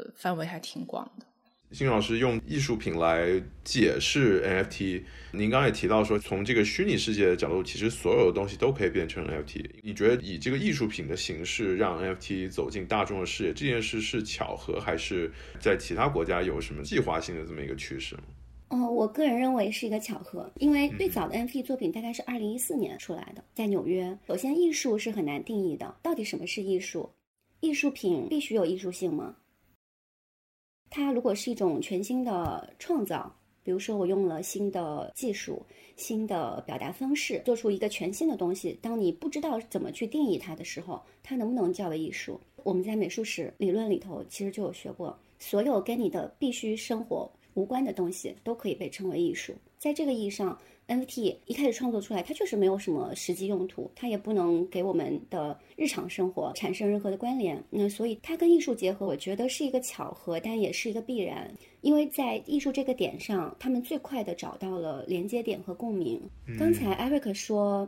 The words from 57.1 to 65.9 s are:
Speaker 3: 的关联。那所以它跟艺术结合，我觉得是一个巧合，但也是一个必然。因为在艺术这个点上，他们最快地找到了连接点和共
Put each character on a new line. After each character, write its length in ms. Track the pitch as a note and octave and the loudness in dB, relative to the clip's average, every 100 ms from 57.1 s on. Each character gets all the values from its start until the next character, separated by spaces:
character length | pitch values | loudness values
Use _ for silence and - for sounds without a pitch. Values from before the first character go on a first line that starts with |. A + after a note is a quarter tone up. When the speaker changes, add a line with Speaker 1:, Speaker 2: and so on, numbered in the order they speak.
Speaker 3:
的 60 | G3 | -2
关 200 | A#3+ C4 | -2 0
联。 240 | F#3+ D3 - | 0 -2 -4
那 200 | G#3 G3+ | 0 0
所 180 | G3+ A3+ | 2 -2
以 100 | A3 | -2
它 140 | - E4 | -4 4
跟 120 | E4+ | 8
艺 120 | E4+ | 8
术 120 | C#4+ | 6
结 200 | A3 F#3 | 0 0
合， 120 | G3+ G3 | 0 -2
我 80 | |
觉 220 | - - G3+ | -2 -2 -2
得 140 | B3+ | -2
是 160 | - C#4+ | 0 0
一 40 | |
个 120 | B3+ | 0
巧 300 | B3 - - | -2 -8 -10
合， 280 | - - E3 | -8 -6 -4
但 180 | A3 A3+ | -2 0
也 140 | F#3+ | 0
是 180 | F3+ A#3 | 0 -4
一 40 | |
个 80 | A3 | -4
必 160 | A3 A#3+ | -4 -2
然。 360 | F3+ - - - - - | -2 -4 -10 -14 -20 0
因 120 | C#4+ | 4
为 140 | D4+ D4+ | 4 4
在 340 | - B3+ A3 - | 0 -2 -2 -2
艺 120 | D4 | 0
术 140 | C#4 | 0
这 100 | C4 | 0
个 120 | C4+ | 0
点 260 | B3+ F3+ E3+ | 0 0 -2
上， 340 | - G3 D#3 - | -4 -2 -2 -4
他 100 | C4 | -2
们 120 | B3 | 0
最 160 | A#3+ D#4 | 0 -4
快 260 | - C4 | -4 -6
地 100 | G3+ | -4
找 220 | F3 F3+ - | -6 -8 -8
到 240 | F#3+ F#3 | -6 -4
了 240 | D#3+ C#3 - | -4 -4 -2
连 220 | F3+ G3 | -2 -2
接 160 | A#3+ | -2
点 180 | A#3 F#3+ | -2 -4
和 120 | F#3 | -6
共 200 | F3 A#3 | -6 -2